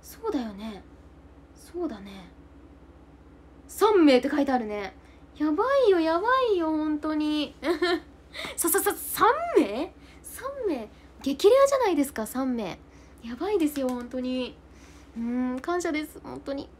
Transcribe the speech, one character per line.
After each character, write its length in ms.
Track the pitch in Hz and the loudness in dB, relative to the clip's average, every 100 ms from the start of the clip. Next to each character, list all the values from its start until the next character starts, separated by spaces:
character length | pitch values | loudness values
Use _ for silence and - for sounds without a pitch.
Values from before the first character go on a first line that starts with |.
そ 160 | - - 453 | -20 -10 -4
う 40 | |
だ 80 | 302 | -4
よ 140 | 226 | -4
ね。 300 | 196 220 196 - - - - - - - - | -8 -12 -12 -16 -20 -20 -20 -20 -20 -20 -20
そ 280 | - 339 | -14 -8
う 40 | 339 | -6
だ 120 | 214 | -8
ね。 300 | 196 196 180 - - - - - - - - - - - - - - | -14 -16 -18 -20 -20 -20 -20 -20 -20 -20 -20 -20 -20 -20 -20 -20 -18
三 380 | - 415 427 302 | 2 4 8 8
名 120 | 254 | 6
っ 40 | |
て 80 | 262 | 4
書 80 | 294 | 0
い 80 | 277 | 0
て 60 | |
あ 60 | 254 | 0
る 60 | 214 | -2
ね。 300 | 208 196 - - - - - | -6 -8 -12 -20 -20 -20 -4
や 160 | 302 | -2
ば 120 | 311 466 554 494 | 2 2 4 6
い 20 | |
よ、 100 | 370 | 4
や 200 | 320 330 | 4 0
ば 80 | 427 523 494 | 2 2 2
い 40 | 381 | 2
よ、 120 | 320 | 0
本 300 | 311 311 302 | -2 -2 -4
当 160 | 311 311 | -2 -2
に。 400 | 302 302 285 - 262 330 349 339 - | -2 -2 -4 -6 -4 -2 0 -2 -4
<laughs> 480 | - - - - - | -20 -20 -14 -12 -4
さ、 140 | - | -2
さ、 100 | 392 | 0
さ、 140 | - 381 | -2 -4
三 320 | - - 392 571 698 539 | -6 2 4 4 2 2
名？ 360 | 226 214 349 - - - | 2 -2 -8 -10 -20 -20
三 240 | - - 508 554 453 | -20 -12 -10 -6 -4
名？ 200 | 277 220 - - - | -4 -8 -16 -20 -10
激 260 | - 277 392 | -6 2 6
レ 60 | 508 | 6
ア 100 | 554 | 6
じ 80 | 554 | 4
ゃ 20 | |
な 100 | 453 | 2
い 60 | 320 | 2
で 80 | |
す 100 | 277 | 0
か、 140 | - 214 | -2 -6
三 280 | 254 262 240 | -4 -4 -2
名。 220 | 196 165 - - - - | -4 -8 -16 -20 -20 -18
や 120 | 226 240 | -14 -8
ば 140 | 359 | -2
い 80 | 415 | 0
で 100 | 302 | 0
す 120 | 285 | 0
よ、 100 | 262 | -4
本 200 | 247 240 | -4 -6
当 100 | 254 | -8
に。 360 | 254 254 240 - - - - - - - | -6 -4 -6 -10 -20 -20 -20 -20 -18 -8
う 20 | |
ー 340 | 233 247 254 254 | -4 -2 -2 -4
ん、 40 | |
感 220 | 262 349 | -4 -4
謝 100 | 349 | -2
で 140 | 302 311 | -4 -6
す、 140 | - | -12
本 160 | - 254 | -14 -14
当 120 | - | -10
に。 160 | 277 320 - | -10 -10 -18